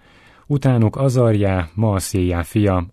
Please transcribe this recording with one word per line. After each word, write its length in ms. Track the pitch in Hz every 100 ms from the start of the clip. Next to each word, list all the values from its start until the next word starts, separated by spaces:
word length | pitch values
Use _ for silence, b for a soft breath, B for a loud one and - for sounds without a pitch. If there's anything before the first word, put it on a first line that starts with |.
| b b b b b
Utánuk 480 | 143 135 120 107 -
Azarjá, 720 | 135 127 117 107 98 92 80
Maaszéjá 720 | 104 110 98 - 98 90 85
fia, 440 | 82 110 104 92 87